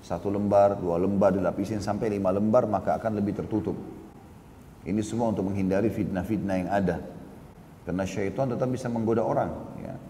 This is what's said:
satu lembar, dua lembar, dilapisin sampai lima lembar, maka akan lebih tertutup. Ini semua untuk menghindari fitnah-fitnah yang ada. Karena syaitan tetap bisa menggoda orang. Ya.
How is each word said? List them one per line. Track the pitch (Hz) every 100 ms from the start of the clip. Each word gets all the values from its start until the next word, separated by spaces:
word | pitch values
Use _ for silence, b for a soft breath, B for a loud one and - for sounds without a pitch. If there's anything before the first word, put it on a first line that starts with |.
| -
satu | 87 101
lembar, | 101 101 101 101 101
dua | 87 85
lembar, | 95 101 101
dilapisin | 95 90 80 98 107
sampai | 95 104 113
lima | 101 95
lembar, | 98 107 120 117
maka | 98 95 82
akan | 113 107
lebih | 101 98
tertutup. | 87 110 98 - - - - - - - - - - - -
Ini | 104
semua | 104 113 117
untuk | 101 98
menghindari | 95 95 95 110
fitnah-fitnah | 95 92 95 90 107 90 95
yang | 90
ada. | 101 92 80 - - - - - - - -
Karena | - 87 95
syaitan | - 98 95 135
tetap | 120 131
bisa | 127 123
menggoda | 117 113 113 113
orang. | 143 101 78 - -
Ya. | - - -